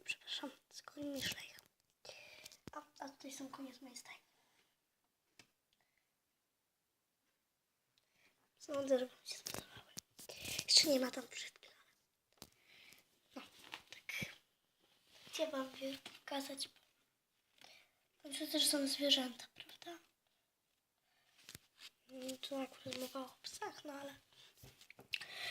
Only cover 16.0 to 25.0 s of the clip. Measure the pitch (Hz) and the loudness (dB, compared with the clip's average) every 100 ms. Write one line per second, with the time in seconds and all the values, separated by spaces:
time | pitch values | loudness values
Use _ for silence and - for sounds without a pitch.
16 | - - - 277 277 277 - - - _ | -8 -12 -2 -2 0 -2 -6 -8 -20 _
17 | _ _ _ _ _ - - - - _ | _ _ _ _ _ -20 -20 -20 -20 _
18 | _ _ 302 269 302 311 - 294 277 - | _ _ -6 -2 2 6 6 6 6 6
19 | 285 269 254 240 - - - - - 339 | 6 6 4 -2 -12 -14 -16 -14 -12 -12
20 | - _ _ _ _ _ _ _ _ _ | -14 _ _ _ _ _ _ _ _ _
21 | _ _ _ - - - - - - - | _ _ _ -20 -16 -16 -16 -18 -18 -18
22 | - 262 254 262 - 269 262 - 262 254 | -14 -6 -4 -4 -2 -2 -2 -4 -6 -4
23 | 254 269 254 - - - 415 - 302 277 | -2 -4 -6 -8 -8 -4 -4 -6 -8 -8
24 | 277 269 - - - - - - - - | -8 -10 -18 -20 -20 -20 -20 -18 -20 -20